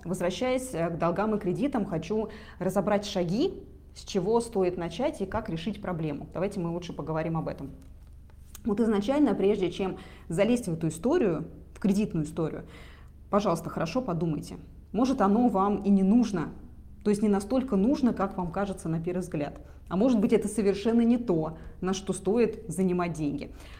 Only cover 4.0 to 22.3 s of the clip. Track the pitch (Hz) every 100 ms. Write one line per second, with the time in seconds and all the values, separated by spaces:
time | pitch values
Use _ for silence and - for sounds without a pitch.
4 | - 196 180 233 233 196 180 175 170 -
5 | 285 302 190 208 226 165 226 202 - 165
6 | 156 143 - - 196 196 170 170 175 165
7 | 151 156 165 165 143 - 139 - - -
8 | - - - - - - 226 208 233 202
9 | 208 285 269 196 196 208 175 - 190 -
10 | - - - 170 202 240 185 160 160 -
11 | 240 349 214 156 160 - - - 196 196
12 | 214 165 151 - 156 - - - - -
13 | - - - 208 202 170 151 - 160 -
14 | - 165 165 147 - - - - - 208
15 | 254 269 196 208 247 196 202 208 196 196
16 | 190 240 220 180 143 - - - - -
17 | 214 208 214 196 202 262 - 196 214 302
18 | 240 - 190 - 175 175 202 185 170 165
19 | 165 180 170 156 143 - - - - 180
20 | 254 226 233 220 202 233 202 196 233 233
21 | 233 240 240 170 156 160 - - 180 190
22 | - 185 190